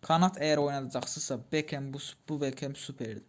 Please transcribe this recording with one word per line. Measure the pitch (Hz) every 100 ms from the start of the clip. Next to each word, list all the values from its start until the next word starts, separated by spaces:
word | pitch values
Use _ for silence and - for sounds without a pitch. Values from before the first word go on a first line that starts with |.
| -
Kanat | 165 185 190
əgər | 156 151
oynadacaqsınızsa, | 143 143 131 123 - - - 127 117
B | 156 151
K | 143
M | 135
bu, | 139 - - -
bu | 151
B | 139
K | 131 139
M | 139
superdir. | - 135 117 107